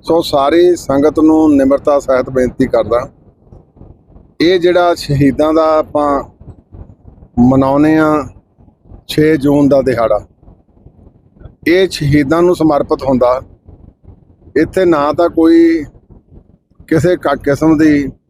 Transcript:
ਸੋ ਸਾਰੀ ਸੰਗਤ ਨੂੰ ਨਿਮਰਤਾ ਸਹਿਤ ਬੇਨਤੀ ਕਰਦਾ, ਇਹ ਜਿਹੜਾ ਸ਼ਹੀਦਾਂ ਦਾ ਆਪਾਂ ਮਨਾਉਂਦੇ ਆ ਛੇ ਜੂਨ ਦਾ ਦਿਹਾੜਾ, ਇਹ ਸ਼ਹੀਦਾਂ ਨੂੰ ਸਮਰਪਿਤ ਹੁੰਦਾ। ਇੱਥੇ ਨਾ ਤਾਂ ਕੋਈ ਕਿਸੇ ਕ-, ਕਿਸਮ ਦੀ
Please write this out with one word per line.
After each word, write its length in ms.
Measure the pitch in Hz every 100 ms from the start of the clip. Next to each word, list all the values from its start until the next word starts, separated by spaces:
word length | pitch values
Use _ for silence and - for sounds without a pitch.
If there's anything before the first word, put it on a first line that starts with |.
ਸੋ 200 | - 165
ਸਾਰੀ 540 | 165 147 139 165 180 170
ਸੰਗਤ 440 | - 139 147 151
ਨੂੰ 360 | 156 160 156 139
ਨਿਮਰਤਾ 420 | 135 139 - 143
ਸਹਿਤ 300 | - 131 127
ਬੇਨਤੀ 380 | 131 123 - 127
ਕਰਦਾ, 400 | 117 107 117 131 _ - _ _ - _ _ - - _ - _ _
ਇਹ 180 | 160 185
ਜਿਹੜਾ 340 | 170 175 175 165
ਸ਼ਹੀਦਾਂ 580 | - 139 139 120 151
ਦਾ 120 | 160 156 156
ਆਪਾਂ 460 | 151 151 147 139 - _ - - _ - - - - - - -
ਮਨਾਉਂਦੇ 560 | 123 135 135 143 151 156
ਆ 100 | 156 151 135 - _ _ - _ - - -
ਛੇ 280 | - 151 156
ਜੂਨ 300 | 139 143 139
ਦਾ 120 | 139
ਦਿਹਾੜਾ, 380 | 131 117 110 104 98 _ - - _ _ - _ - _ _ _ - _ -
ਇਹ 200 | 180 185
ਸ਼ਹੀਦਾਂ 520 | - 143 147 135 160
ਨੂੰ 140 | 175 175
ਸਮਰਪਿਤ 480 | 160 143 135 151
ਹੁੰਦਾ। 380 | 131 127 123 131 - - - - - _ - - _ _ - -
ਇੱਥੇ 280 | 160 185 185
ਨਾ 260 | 156 147
ਤਾਂ 160 | 151 170
ਕੋਈ 540 | 156 165 165 165 165 143 - _ - _ - _ _ _ _ -
ਕਿਸੇ 280 | 156 175 180
ਕ-, 180 | 147 139
ਕਿਸਮ 340 | - 139 156 156
ਦੀ 200 | 156 147 143 -